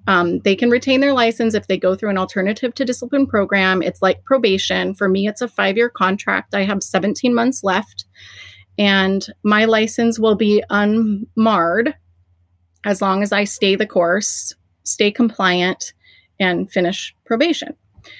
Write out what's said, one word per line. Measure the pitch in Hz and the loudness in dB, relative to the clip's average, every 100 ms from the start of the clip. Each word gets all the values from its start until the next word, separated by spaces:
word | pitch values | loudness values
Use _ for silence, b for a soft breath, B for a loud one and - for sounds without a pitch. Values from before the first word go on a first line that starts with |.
| - | 0
um, | 180 175 - | 2 2 0
they | 202 190 | 0 2
can | 240 | 2
retain | 240 269 262 | 2 2 2
their | 277 | 2
license | 262 226 233 226 208 | 2 0 0 0 -2
if | - | -2
they | 190 | 0
go | 185 190 | 0 0
through | 208 | -2
an | 190 | -2
alternative | 190 202 185 214 247 - | -2 -2 -2 -2 -6 -4
to | |
discipline | 254 240 240 277 269 | -4 -4 -2 0 0
program. | 214 196 196 190 190 | 0 0 2 2 2
It's | 180 - | -2 0
like | 190 - - | 0 0 0
probation. | 269 226 190 - 185 185 | 2 2 0 0 -2 -4
For | 196 196 | -2 0
me, | 190 208 | 2 0
it's | 214 | -4
a | 240 | -8
five-year | - 196 202 240 | -2 0 2 -2
contract. | - 185 196 - 190 - | 0 -2 -2 -2 -2 -2
I | 202 196 | -4 -2
have | 196 | -2
seventeen | - 190 196 202 247 | -2 -2 -2 -2 0
months | 240 240 269 | 2 0 0
left, | 196 185 208 - - B B B B B _ - | -2 -2 -4 -16 -18 B B B B B _ 0
and | 202 196 190 196 - - | 2 4 2 0 -4 -4
my | 208 214 | 0 2
license | 226 220 220 - 233 226 | 4 2 0 0 0 2
will | 220 214 | 0 2
be | 214 208 - | 2 2 2
unmarred | 202 208 220 220 202 - 226 220 190 170 196 269 - _ _ _ _ _ _ _ _ | 0 2 2 0 -2 -4 0 2 2 2 0 -2 -4 _ _ _ _ _ _ _ _
as | 208 190 | -4 -2
long | 196 190 | 0 0
as | 208 | 0
I | 208 202 | 0 -2
stay | - 196 190 | 0 0 0
the | 214 | 0
course, | 190 170 196 - - - - _ _ | 0 2 0 -2 -4 -8 -12 _ _
stay | - - 208 | -8 0 0
compliant, | 208 226 - 185 180 180 185 - _ b b b - | 2 0 2 0 2 0 -4 -10 _ b b b -2
and | 185 175 190 | 0 0 -2
finish | 196 175 202 - _ - | -2 -2 -4 -10 _ -4
probation. | 226 330 - - - _ _ B | 0 0 -2 -6 -16 _ _ B